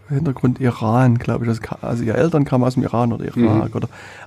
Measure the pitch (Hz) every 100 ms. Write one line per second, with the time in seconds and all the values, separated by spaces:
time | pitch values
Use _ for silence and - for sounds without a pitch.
0 | - 139 156 131 127 127 123 120 113 117
1 | 127 117 - 117 117 113 - - - 120
2 | 113 - 165 160 139 127 123 123 107 113
3 | 120 117 - 120 113 107 110 113 - -
4 | - -